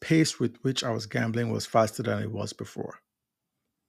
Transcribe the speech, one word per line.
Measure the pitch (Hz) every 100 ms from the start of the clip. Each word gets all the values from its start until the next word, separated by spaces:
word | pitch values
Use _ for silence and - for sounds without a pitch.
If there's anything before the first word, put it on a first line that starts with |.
pace | - 160 160 -
with | 123 -
which | 135 131
I | 131
was | 110 104
gambling | 127 117 113 117
was | 110 -
faster | 117 110 -
than | 117 104
it | 110
was | 104 107
before. | - - - - - _ _ _ _ _ _ _ _